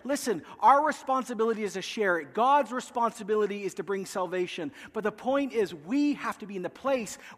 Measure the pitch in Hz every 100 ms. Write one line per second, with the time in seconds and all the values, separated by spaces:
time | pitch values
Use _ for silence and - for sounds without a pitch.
0 | 247 277 254 170 - - 220 277 302 -
1 | - 262 247 220 226 220 202 180 - 233
2 | 196 170 139 202 254 294 220 254 - 254
3 | 226 - 202 214 202 202 196 - 175 196
4 | 185 196 180 180 175 - 147 - - 220
5 | 202 214 240 277 269 220 185 165 160 277
6 | 294 262 226 - 202 196 175 - 262 262
7 | 208 - -